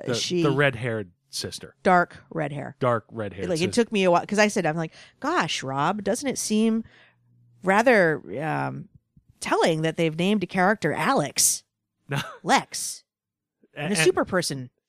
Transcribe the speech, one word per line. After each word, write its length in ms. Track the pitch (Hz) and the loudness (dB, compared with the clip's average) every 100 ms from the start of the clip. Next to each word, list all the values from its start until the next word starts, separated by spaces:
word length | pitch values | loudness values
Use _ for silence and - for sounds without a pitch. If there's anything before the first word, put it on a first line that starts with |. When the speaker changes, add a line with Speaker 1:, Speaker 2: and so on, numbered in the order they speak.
| - | -4
Speaker 1:
The, 100 | 117 | -4
Speaker 2:
she 280 | - 175 | -2 0
Speaker 1:
the 80 | 156 | 2
red-haired 600 | 135 143 113 123 113 92 _ _ | 2 2 0 -4 -6 -8 _ _
sister. 440 | - 95 - - - | -10 -10 -10 -16 -2
Speaker 2:
Dark 360 | 202 180 175 - - | 4 4 4 -4 -10
red 220 | 165 147 | -6 -6
hair. 240 | 143 127 - | -6 -10 -2
Speaker 1:
Dark 240 | 127 117 - | 0 0 -4
red 220 | 113 104 | -8 -8
hair 140 | 92 95 | -6 -4
Speaker 2:
Like, 160 | 165 | -2
it 120 | 180 | 0
Speaker 1:
sister. 100 | - | 0
Speaker 2:
took 100 | 226 | 0
me 100 | 202 | 2
a 80 | 185 | 4
while, 140 | 170 - | 2 2
'cause 120 | 208 | 2
I 120 | 208 | 2
said, 160 | 208 165 | 2 -2
I'm 100 | 165 | -2
like, 160 | 165 - - _ | -4 -10 -20 _
"Gosh, 420 | 277 339 170 - | -4 -2 -2 -4
Rob, 400 | 135 135 156 208 | -4 -2 0 -2
doesn't 240 | 202 - 277 | -2 -4 -4
it 100 | 208 | -4
seem 460 | - 214 226 220 - - _ _ _ _ _ _ | -2 2 2 0 -4 -14 _ _ _ _ _ _
rather, 580 | 180 202 240 220 170 147 - 107 | 2 4 6 6 6 2 -4 -8
um, 460 | 156 143 135 135 165 _ _ _ _ _ | -4 -2 -4 -6 -14 _ _ _ _ _
telling 440 | - 381 294 160 | -2 2 2 2
that 120 | 160 160 | 0 0
they've 220 | 165 156 | -2 0
named 240 | 185 214 | 0 0
a 40 | 175 | -2
character 440 | 190 185 214 160 | 0 2 2 -2
Alex?" 720 | - 175 262 143 - - - - _ _ | -2 0 0 0 0 0 0 -8 _ _
Speaker 1:
<laughs> 240 | _ - | _ -8
No. 100 | 139 - - | -6 -6 -8
Speaker 2:
Lex. 600 | 175 247 - - - - _ _ _ _ _ _ _ - | 0 0 0 -8 -10 -12 _ _ _ _ _ _ _ -8
In 60 | |
a 20 | 151 | -2
Speaker 1:
And, 120 | 196 | 2
Speaker 2:
super 280 | 160 370 262 | 2 2 0
person 460 | 185 - 139 127 _ | -2 -2 -6 -12 _